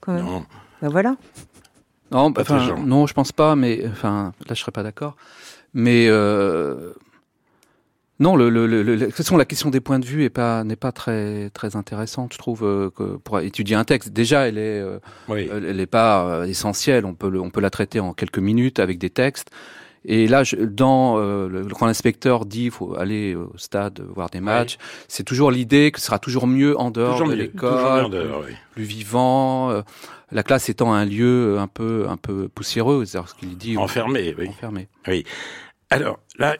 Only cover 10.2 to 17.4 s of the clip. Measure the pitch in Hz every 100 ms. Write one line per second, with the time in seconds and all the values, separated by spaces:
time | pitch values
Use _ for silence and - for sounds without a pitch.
10.2 | 131 123 120 113 107 110 131 - - 113
11.2 | 104 104 101 - 110 107 98 104 110 -
12.2 | 123 - - 113 107 98 98 - 101 95
13.2 | - 101 87 - 101 107 113 135 - 101
14.2 | 113 143 131 107 107 107 98 98 - -
15.2 | - 107 90 104 87 95 92 113 113 101
16.2 | 90 82 87 95 107 101 - 131 98 85
17.2 | 101 95